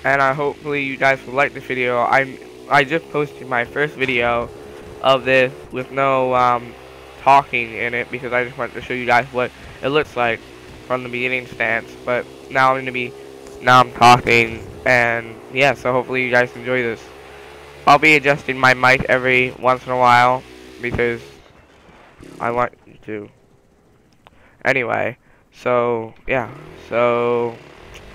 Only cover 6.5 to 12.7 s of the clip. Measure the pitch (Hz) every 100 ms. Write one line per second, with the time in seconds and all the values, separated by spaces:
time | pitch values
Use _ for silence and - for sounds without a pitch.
6.5 | 123 120 - - - - - - 139 139
7.5 | 123 113 110 117 120 120 123 127 123 123
8.5 | 135 117 - 120 123 120 120 131 123 123
9.5 | - - - - 147 143 - 120 113 -
10.5 | - - - - 127 123 120 127 127 120
11.5 | - 113 113 - - - 123 - - -
12.5 | 135 131